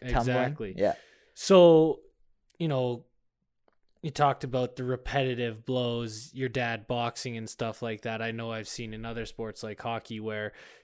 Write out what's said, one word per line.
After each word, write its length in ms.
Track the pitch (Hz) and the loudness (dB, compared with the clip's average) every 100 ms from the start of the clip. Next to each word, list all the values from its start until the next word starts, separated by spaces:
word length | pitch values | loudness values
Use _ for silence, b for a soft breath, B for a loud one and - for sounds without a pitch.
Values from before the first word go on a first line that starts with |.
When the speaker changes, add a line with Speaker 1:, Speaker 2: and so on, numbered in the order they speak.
Speaker 1:
tumbling. 140 | 127 | -2
Speaker 2:
tumbling. 220 | 131 120 127 | 0 2 2
Speaker 1:
Exactly. 380 | 127 147 107 87 | 0 -4 -8 0
Speaker 2:
Yeah. 160 | 98 - b b b | 0 0 b b b
Speaker 1:
So, 680 | b - 190 175 160 160 - - _ _ _ _ - | b 6 10 12 10 8 2 -8 _ _ _ _ -6
you 100 | 165 | -2
know, 360 | 135 123 120 - _ _ _ _ _ _ _ _ _ | 0 -2 -4 -10 _ _ _ _ _ _ _ _ _
you 80 | 160 | -8
talked 340 | 139 147 131 | 0 2 0
about 320 | 135 127 123 - | -2 -2 -4 -4
the 80 | |
repetitive 840 | 127 127 - 143 131 120 120 110 113 | -6 -6 -4 -2 -2 -2 -6 -6 -4
blows, 640 | 127 120 117 117 107 - | -2 -2 -4 -6 -10 -12
your 160 | - 131 | -8 -4
dad 380 | 127 120 117 - | -2 -4 -4 -4
boxing 500 | 123 117 - 127 117 | -4 -4 -4 -8 -8
and 120 | 110 | -10
stuff 320 | - 113 107 | -6 -6 -6
like 200 | 117 110 | -8 -6
that. 200 | 120 110 | -6 -6
I 80 | 113 | -6
know 220 | 113 113 | -6 -8
I've 160 | 113 107 | -8 -10
seen 260 | - 113 | -10 -10
in 100 | 110 | -10
other 220 | 113 117 110 | -10 -10 -10
sports 360 | - 113 104 | -10 -10 -10
like 160 | 110 104 | -12 -8
hockey 400 | 117 113 - 110 | -6 -6 -8 -10
where 320 | 110 107 107 B B B | -6 -6 -6 B B B